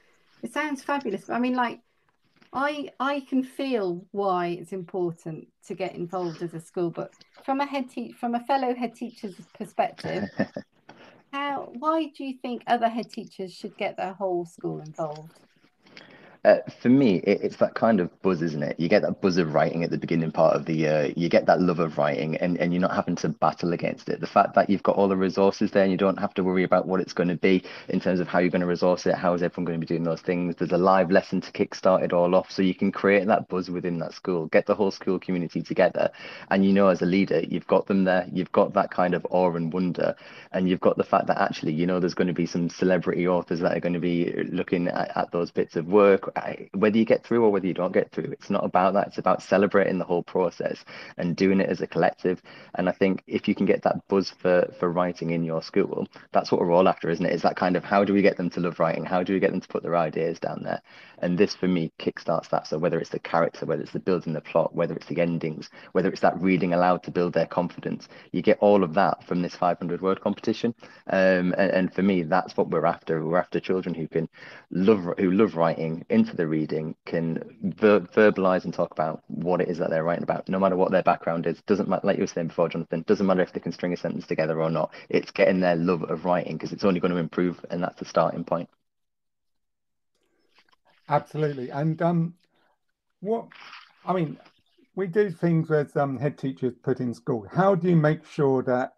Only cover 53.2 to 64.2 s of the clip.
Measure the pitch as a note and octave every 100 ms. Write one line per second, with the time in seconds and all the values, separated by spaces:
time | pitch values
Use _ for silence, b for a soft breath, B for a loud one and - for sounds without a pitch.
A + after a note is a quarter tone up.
53.2 | - G#2 - G2 G2 G2+ G2+ F#2 - G2
54.2 | F2+ - F#2 F2+ - - F2+ E2+ F2+ F2
55.2 | E2 E2+ E2 D#2+ - G2 - - - B
56.2 | B G2 F2+ - F2+ E2+ F#2 - E2 E2+
57.2 | F2+ E2+ G2 - F#2 F2 - G2+ G2+ G2+
58.2 | G2 F#2 F2+ - F2 E2 E2 - E2 F2+
59.2 | F2+ F#2+ F#2 F2+ - E2+ E2 E2+ D#2+ D#2+
60.2 | E2 D#2+ D#2+ E2 - F2 - B B B
61.2 | F2+ F2+ G2+ - F#2 F2+ D#2+ - - -
62.2 | - E2 - E2+ - D#2 E2+ E2 - -
63.2 | - E2+ E2+ - - D2+ - - G2 F2